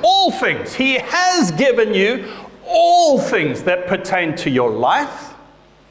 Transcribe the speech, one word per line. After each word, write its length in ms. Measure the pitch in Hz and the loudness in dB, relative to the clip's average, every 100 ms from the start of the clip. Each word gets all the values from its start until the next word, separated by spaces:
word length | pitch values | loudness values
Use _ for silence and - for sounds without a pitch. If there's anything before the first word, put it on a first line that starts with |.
all 280 | 339 392 370 | 2 2 2
things. 420 | - 220 151 - | 0 -2 -4 -6
He 220 | - 262 254 | -2 0 -2
has 560 | - 339 370 359 190 | -2 -2 0 2 0
given 420 | 151 269 233 220 | 2 2 2 0
you 340 | 196 202 247 - - - - - | 2 0 -2 -8 -16 -18 -16 -2
all 540 | 330 339 349 330 247 | 2 4 4 4 2
things 420 | - 214 151 123 | 0 -2 -2 -2
that 220 | 185 180 180 | -2 -2 -2
pertain 500 | 190 - 185 165 - | -4 -2 -2 -2 -4
to 120 | 151 | -2
your 220 | 127 120 | 0 0
life. 640 | 107 127 226 294 - - - - _ _ _ _ | 0 0 0 -2 -10 -18 -20 -20 _ _ _ _